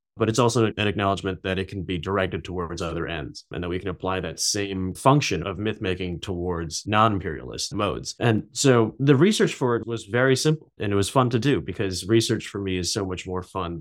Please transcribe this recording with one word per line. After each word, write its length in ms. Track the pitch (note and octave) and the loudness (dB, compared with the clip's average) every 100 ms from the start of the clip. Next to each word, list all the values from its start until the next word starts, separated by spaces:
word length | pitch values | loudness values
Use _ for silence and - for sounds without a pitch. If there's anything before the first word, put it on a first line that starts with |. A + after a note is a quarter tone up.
| _ - | _ -2
But 120 | A2 | 0
it's 120 | A2+ | 4
also 260 | A#2+ A#2+ A2 | 4 4 2
an 200 | - G#2 | 2 0
acknowledgement 560 | G2 G2+ F#2+ F#2+ F2+ | 2 0 0 -2 -4
that 140 | F#2+ F#2 | -2 -2
it 100 | F#2+ | -4
can 140 | G2+ | -6
be 140 | F2 F2+ | -6 -4
directed 480 | F2 G2 F#2+ F#2 | -2 0 0 -2
towards 380 | E2+ F2+ E2+ F2 | -6 -6 -6 -6
other 240 | E2+ E2 D2 | -6 -4 -4
ends, 400 | D#2+ C2 - - | -6 -8 -12 -12
and 100 | - | -8
that 80 | - | -4
we 80 | F2+ | -4
can 100 | F#2+ | -6
apply 320 | E2+ F#2 F#2 | -6 -4 -2
that 180 | E2+ D#2 | -4 -4
same 540 | - G2+ G2 F#2+ F#2 | -2 -2 -2 -4 -4
function 540 | F2+ C3 C#3+ - F2+ E2+ | 0 4 4 2 -2 -4
of 100 | F2 | -4
myth-making 640 | G#2+ G#2 F#2+ F2+ F2+ E2+ | -4 -4 -4 -4 -4 -6
towards 680 | - F2 F2 E2+ E2 - - | -6 -4 -4 -4 -4 -6 0
non-imperialist 840 | G#2+ A2+ G2+ F2+ C2+ A#1+ A#1 - | 4 4 2 -4 -8 -8 -8 -6
modes. 440 | G2 G2+ A#1 C2 - | -2 -2 -2 -6 -2
And 240 | A#2+ G#2+ - | 2 2 0
so 440 | - C#3 A#2+ A2+ - | 0 4 6 4 2
the 180 | C#3 C3+ | 4 6
research 380 | F#3 G#3+ F3+ | 6 4 2
for 220 | - B2+ A#2 | 0 0 0
it 100 | A2 | -2
was 180 | A2+ | -8
very 320 | G2+ A#2 C3 C3 | -2 2 4 4
simple, 340 | D#3 D#3 - - | 2 0 -2 -6
and 140 | G#2+ | 0
it 40 | G2+ | 2
was 120 | G2 | 2
fun 220 | C3+ B2 | 2 2
to 80 | A#2+ | 2
do, 240 | C3 A2 | 2 0
because 440 | - - G2 F2+ F#2 | -2 -4 -4 -4 2
research 420 | A2+ A2+ G#2+ - | 4 4 -2 -4
for 120 | G#2 | -6
me 160 | G2 F#2 | -4 -2
is 160 | F2 | -2
so 140 | - F#2+ | -2 -4
much 200 | F2+ F#2 | -6 -6
more 160 | F2+ | -8
fun 380 | F2+ F#2+ E2+ E2+ | -6 -6 -6 -6